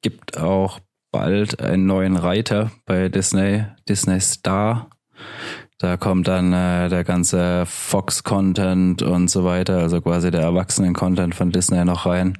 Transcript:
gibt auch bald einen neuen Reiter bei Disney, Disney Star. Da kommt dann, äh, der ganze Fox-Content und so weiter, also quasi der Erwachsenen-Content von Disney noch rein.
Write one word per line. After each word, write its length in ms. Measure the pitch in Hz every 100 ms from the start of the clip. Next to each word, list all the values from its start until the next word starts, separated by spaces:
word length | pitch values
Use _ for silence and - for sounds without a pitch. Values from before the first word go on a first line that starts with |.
gibt 380 | 113 - - -
auch 400 | 82 95 95 - _ _ _
bald 500 | - 53 101 104 110
einen 260 | - 92 95
neuen 280 | 95 95 92
Reiter 540 | 87 95 117 104 110 -
bei 240 | - 92 92
Disney, 560 | 95 95 95 98 104 107 - -
Disney 320 | 101 - 92
Star. 720 | 95 - - 95 104 117 117 _ _ _ - - - - - _
Da 180 | 90 90
kommt 320 | - 92 90
dann, 240 | 92 90
äh, 360 | 90 90 90 87
der 140 | 90
ganze 640 | 85 90 87 92 87 90 87
Fox-Content 1400 | - - 98 - - - 101 98 92 95 92 92 90
und 260 | - 90 90
so 160 | 98
weiter, 340 | 90 90 90 92
also 220 | 85 85
quasi 300 | 82 87 87
der 120 | 85
Erwachsenen-Content 920 | 82 87 90 - 95 87 92 92 87
von 160 | 85 90
Disney 340 | 92 90 92
noch 220 | 87 87 -
rein. 280 | 90 92 95